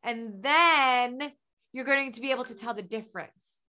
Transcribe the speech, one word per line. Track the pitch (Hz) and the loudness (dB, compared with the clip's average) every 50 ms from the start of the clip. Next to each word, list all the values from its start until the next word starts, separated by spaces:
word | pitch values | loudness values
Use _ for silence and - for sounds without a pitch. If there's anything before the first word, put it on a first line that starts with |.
and | - 233 233 226 233 220 202 196 | -6 -6 -6 -6 -8 -12 -12 -6
then | 196 277 294 320 339 339 320 294 269 262 254 247 247 247 247 262 294 285 - _ _ _ _ _ _ _ - | 0 2 4 6 6 6 6 6 4 4 4 2 0 0 -2 -6 -8 -8 -10 _ _ _ _ _ _ _ -10
you're | 254 254 | -8 0
going | 269 277 277 277 269 | 0 0 0 0 -4
to | 220 233 | -8 -8
be | 240 269 | -2 -2
able | 262 254 247 | -2 -2 -2
to | 247 233 | -10 -12
tell | - 226 233 | -12 -10 -8
the | 226 208 | -8 -8
difference. | 196 175 220 220 220 - - 180 151 - _ _ _ - - _ _ _ | -8 -8 -8 -8 -8 -10 -12 -12 -12 -12 _ _ _ -20 -20 _ _ _